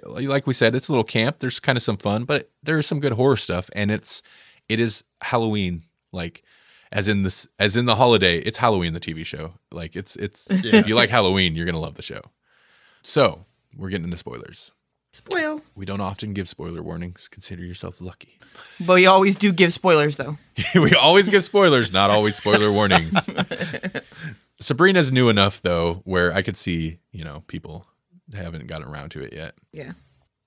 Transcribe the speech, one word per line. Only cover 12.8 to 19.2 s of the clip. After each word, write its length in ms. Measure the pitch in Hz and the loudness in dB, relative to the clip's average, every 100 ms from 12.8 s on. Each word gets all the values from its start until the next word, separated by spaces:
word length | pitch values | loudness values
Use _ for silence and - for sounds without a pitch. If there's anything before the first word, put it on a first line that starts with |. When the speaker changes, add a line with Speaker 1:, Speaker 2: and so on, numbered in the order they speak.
| _ _ | _ _
Speaker 1:
So, 420 | - 151 120 87 95 _ _ - | -6 2 2 0 -16 _ _ -14
we're 120 | 95 | -8
getting 140 | 95 | -6
into 120 | 85 87 | -6 -10
spoilers. 540 | - 60 - - - _ _ _ _ | -12 -16 -16 -18 -18 _ _ _ _
Speaker 3:
Spoil. 480 | - - 359 311 302 - - | -20 -8 -4 -4 -6 -14 -16
Speaker 1:
We 100 | 98 | -10
don't 140 | 101 | -6
often 320 | 95 101 107 | -6 -8 -8
give 140 | 101 90 | -8 -8
spoiler 340 | - 82 85 | -10 -10 -10
warnings. 460 | 80 82 87 87 - | -10 -10 -12 -14 -20
Consider 360 | - - 90 | -18 -16 -14
yourself 360 | 90 90 90 90 | -14 -12 -14 -14
lucky. 380 | 90 - - _ - - - - | -18 -18 -20 _ -20 -20 -20 -10
Speaker 3:
But 140 | 175 | 2
you 140 | 185 185 | 6 8
always 240 | 190 | 8